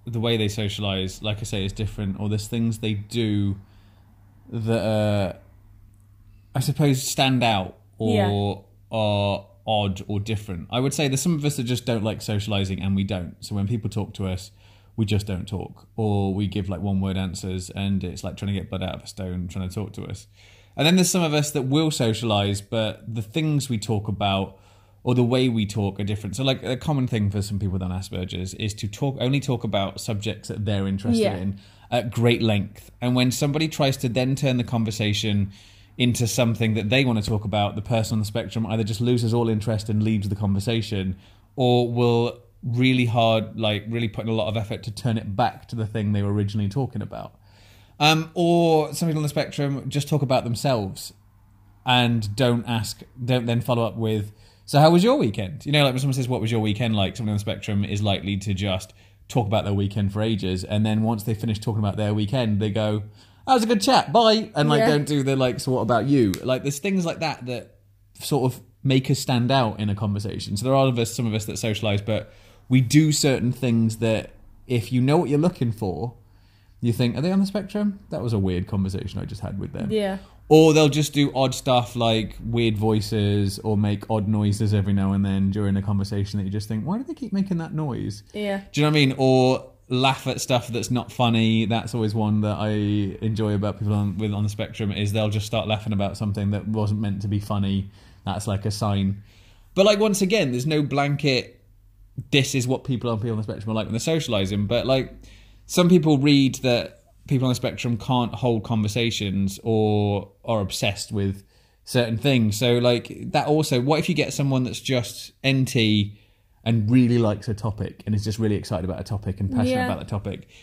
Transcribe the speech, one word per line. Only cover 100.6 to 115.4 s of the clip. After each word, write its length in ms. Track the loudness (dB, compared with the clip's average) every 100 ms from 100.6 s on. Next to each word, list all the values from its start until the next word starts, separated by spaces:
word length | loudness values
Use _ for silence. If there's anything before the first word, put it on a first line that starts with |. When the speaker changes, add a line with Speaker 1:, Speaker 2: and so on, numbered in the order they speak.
| 0
Speaker 1:
no 160 | 0
blanket, 800 | 0 0 0 0 2 0 -2 -14 _ -20 -20 _ -18 -14 2
"This 240 | 2 2
is 120 | 0 0
what 180 | -2
people 260 | -2 -4 -2
on, 80 | -2
people 140 | -2
on 40 | -4
the 60 |
spectrum 280 | -4 -8 -4
are 40 |
like 120 | -2 -2
when 60 |
they're 80 | -2
socialising." 640 | 0 0 0 0 0 0 2
But, 180 | 0
like, 300 | 2 0 0 -8 -20 -20 -20 -20 -4
some 220 | 2 6
people 300 | 6 6 4
read 380 | 6 6 4 2
that 440 | 2 2 0 -10 _ _ -2
people 160 | 0 2
on 60 |
the 20 |
spectrum 420 | 0 -2 -4 -4 -4
can't 380 | 0 0 0
hold 280 | -2 0 0
conversations 920 | 0 0 0 0 -2 -2 -2 0 -2 -2
or 680 | 0 2 4 2 2 0 -6 _
are 160 | -4 -2
obsessed 500 | -2 -2 -2 -2 -6
with 320 | -2 -2 -4 -10 _ _ _
certain 340 | -4 0 0 0
things. 380 | 2 4 2 2
So, 180 | 2 4
like, 520 | 4 2 -2 -12 -4
that 140 | -2 2
also, 340 | 2 2 0
what 180 | 2 0
if 80 | 0
you 40 |
get 200 | 0 0
someone 300 | 0 0 2
that's 160 | 0 -4
just 520 | -2 -2 -2 -10 -18 _